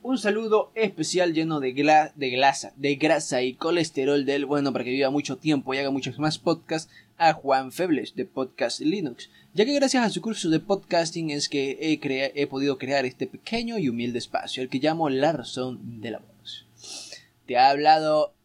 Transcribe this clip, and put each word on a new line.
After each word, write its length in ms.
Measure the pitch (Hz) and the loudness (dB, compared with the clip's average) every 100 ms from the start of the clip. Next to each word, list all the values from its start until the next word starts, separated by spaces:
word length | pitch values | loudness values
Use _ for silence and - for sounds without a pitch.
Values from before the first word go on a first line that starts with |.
| 240 | -2
Un 120 | 262 | 0
saludo 560 | 208 214 220 214 - 220 | 0 0 2 2 2 -2
especial 580 | 214 - 156 175 175 | -2 -2 -2 2 2
lleno 280 | 156 165 151 | 2 0 0
de 120 | 131 | -2
gla-, 380 | 127 147 156 156 151 | 2 6 6 4 -4
de 140 | 135 | -2
glasa, 440 | 127 135 131 101 139 | 4 2 2 -10 -4
de 200 | 139 139 | -2 2
grasa 460 | 156 151 151 127 | 2 2 0 -2
y 120 | 127 | -2
colesterol 720 | 127 160 170 160 - 135 143 135 | -2 0 0 0 0 2 2 2
del 200 | 143 135 | -2 0
bueno 280 | 147 139 | 0 0
para 100 | 123 | -2
que 80 | 123 | -2
viva 180 | 131 135 | 0 2
mucho 280 | 143 143 131 | 0 -4 -4
tiempo 360 | 156 147 - | 0 0 0
y 40 | 135 | -2
haga 140 | 139 | -2
muchos 280 | 135 131 120 | -2 -4 -2
más 200 | 151 151 | -2 0
podcasts 520 | 175 160 - 160 - - _ - | -2 -2 -2 -6 -6 -20 _ 2
a 140 | 165 | 2
Juan 400 | 156 135 135 131 | 2 0 0 0
Febles 420 | 127 180 135 101 | -4 0 0 -2
de 120 | - 123 | -8 -8
Podcast 560 | 135 127 - 120 - | -6 -8 -4 -4 0
Linux, 480 | 147 202 147 117 - _ _ | -2 0 -4 -8 -20 _ _
ya 100 | 160 | 0
que 100 | 233 | 0
gracias 320 | 285 262 262 220 | 2 2 2 0
a 40 | |
su 120 | 175 | -2
curso 280 | 226 214 165 | -6 -4 0
de 100 | 156 | 0
podcasting 720 | - 196 - 175 165 165 160 | 2 -4 0 0 0 -4 -4
es 180 | 143 - | -4 -2
que 300 | 143 135 131 | -2 -2 -2
he 220 | 160 151 | -2 0
crea-, 320 | 143 131 135 143 | 0 -2 -2 -2
he 120 | 139 | -4
podido 300 | 135 143 131 | 0 -2 -2
crear 280 | 131 139 127 | -2 0 -2
este 220 | - 127 | -4 -8
pequeño 500 | - - 226 233 226 | -8 -6 -6 -4 -2
y 100 | 143 | -2
humilde 320 | 117 120 120 | -2 -4 -4
espacio, 420 | - - - 127 | -6 -8 -6 -8
el 60 | 127 | -4
que 120 | 135 | -2
llamo 300 | 151 160 156 | 0 0 0
La 220 | 131 147 | 2 0
Razón 680 | 156 117 - 127 123 120 117 | 0 -6 -8 -8 -8 -12 -10
de 100 | 117 | -10
la 80 | 107 | -10
Voz. 460 | - _ - - _ _ - - - - _ _ - | -12 _ -18 -18 _ _ -18 -16 -16 -20 _ _ -2
Te 120 | 120 | 6
ha 120 | 135 | 6
hablado 640 | 143 151 156 156 151 147 _ | 6 6 6 6 2 0 _